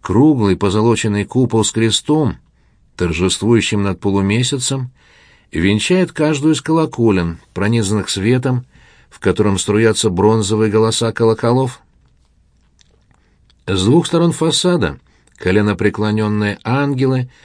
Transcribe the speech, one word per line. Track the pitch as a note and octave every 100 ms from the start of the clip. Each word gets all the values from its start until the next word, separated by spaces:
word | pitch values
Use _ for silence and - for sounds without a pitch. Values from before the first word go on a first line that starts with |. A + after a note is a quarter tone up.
Круглый | - F#2+ D3+ C#3 G#2 F2+
позолоченный | G2+ G2+ A2+ A2 A2+ G2+
купол | G2+ B2+ B2 A#2
с | G#2
крестом — | - A2+ G#2 - D3+ C3+ - _ _ _ _ _ -
торжествующим | F2 D#2+ F#2 - G#2 A#2 F#2 G#2+
над | G2+ F2
полумесяцем, | G2+ G2 G2 G#2+ B2+ C#3+ B2+ C3+ B2+ _ _ _ _ _ _
венчает | D#2 F2 - - F#3 F3+
каждую | - D3+ D3+ D3+
из | D#3
колоколен, | - D#3+ D#3 - A#2 F#2+ E2+ E2 _
пронизанных | - G2 A#2 G2 G#2+ F#2
светом, | - G2 B2+ C3 B2+ B2+ - - _ _
в | -
котором | G#2 F#2 G#2 G2
струятся | - G#2 A2+ G#2+ A2
бронзовые | F2+ G2+ A2+ G2+ G#2+ A2
голоса | G#2+ A2 A2 A#2
колоколов. | G#2+ A2+ A2 A#2+ B2 C3 - _ _ _ _ _ _ _ _ _ _ _ _ _ _ _ _ _ _ -
С | G2
двух | F#2+ D3 E3
сторон | E3+ E3+
фасада | D#3+ D#3+ C#3+ F3+ F3 F#2 C#2 _ _ _ _
коленопреклоненные | F2+ G2 G#2 G2 G#2 G2+ G#2+ G#2+ G#2+ G#2 G#2 G2+
ангелы | A2 C3 C#3+ C3+ C3 C3 B2+ -